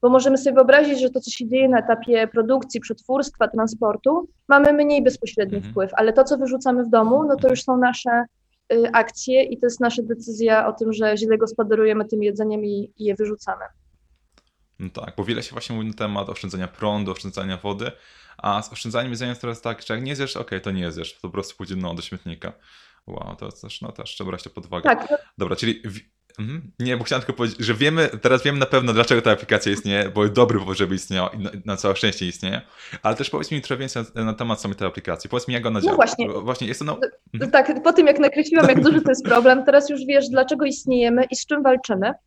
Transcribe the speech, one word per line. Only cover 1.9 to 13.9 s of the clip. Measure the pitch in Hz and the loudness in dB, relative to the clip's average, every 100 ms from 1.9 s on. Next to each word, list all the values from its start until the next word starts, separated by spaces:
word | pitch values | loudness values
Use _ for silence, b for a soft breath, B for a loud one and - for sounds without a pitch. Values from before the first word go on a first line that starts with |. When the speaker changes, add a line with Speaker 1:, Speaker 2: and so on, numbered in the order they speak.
| 226 226 233 220 | -2 2 2 2
Speaker 1:
produkcji, | 233 220 262 262 233 | 0 2 0 0 -10
przetwórstwa, | - 220 - 269 277 - 220 | -8 -12 -4 -2 -2 0 -2
transportu, | 226 220 220 220 208 269 320 359 _ _ | 0 -2 0 -2 0 0 0 -2 _ _
mamy | 277 285 | 6 6
mniej | 294 294 294 | 4 4 4
bezpośredni | 247 254 214 - 196 202 | 2 0 -8 -4 -4 -4
Speaker 2:
Mhm. | 202 | -6
Speaker 1:
wpływ, | 202 190 | -4 -2
ale | - 220 | 0 2
to, | 226 | 4
co | 262 285 | 2 2
wyrzucamy | 262 254 262 247 | -2 -2 0 0
w | 233 | 4
domu, | 233 220 262 | 4 4 2
no | 311 277 | 2 2
to | 262 | 2
już | 254 | 0
są | - 254 | 0 2
nasze, | 247 247 254 240 240 _ _ _ _ | 2 0 0 0 -2 _ _ _ _
y, | 233 233 | 2 4
akcje | 233 226 - - 254 | 2 0 -4 0 2
i | 254 240 | 2 0
to | 240 | -2
jest | 233 | 0
nasza | 240 233 | -2 -2
decyzja | 226 233 226 214 226 220 214 | -4 -6 -8 -2 2 4 2
o | |
tym, | 220 226 | -2 -4
że | 214 220 214 | 0 0 0
źle | 220 220 | 0 0
gospodarujemy | 226 220 214 220 220 214 208 | 0 -2 0 2 2 2 -2
tym | 214 | -2
jedzeniem | 208 202 214 214 208 | -2 -2 -4 -2 -4
i, | 202 202 _ | -6 -8 _
i | 208 | -4
je | 196 | -2
wyrzucamy. | 214 208 - 190 - _ _ | -4 -6 -8 -10 -12 _ _